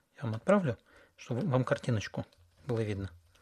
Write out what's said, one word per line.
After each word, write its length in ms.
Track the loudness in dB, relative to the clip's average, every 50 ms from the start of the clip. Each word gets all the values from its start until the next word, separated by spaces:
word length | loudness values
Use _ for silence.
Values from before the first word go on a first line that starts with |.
| _ _ _
я 60 | -8 -6
вам 120 | -6 -6
отправлю, 440 | -2 2 4 4 4 4 2 -2 -4 _ _ -20 -20 -20 _ _
чтобы 260 | -14 -8 -4 -4 -2 0
вам 220 | 2 2 2 2
картиночку 600 | 2 0 -2 0 0 0 0 0 -4 -6 -8 -10 -10 _ -20 -20 _ _ _ -6
было 140 | -4 -2 -2
видно. 300 | 0 -2 -2 -4 -6 -8 -10 -14 _ _ _ _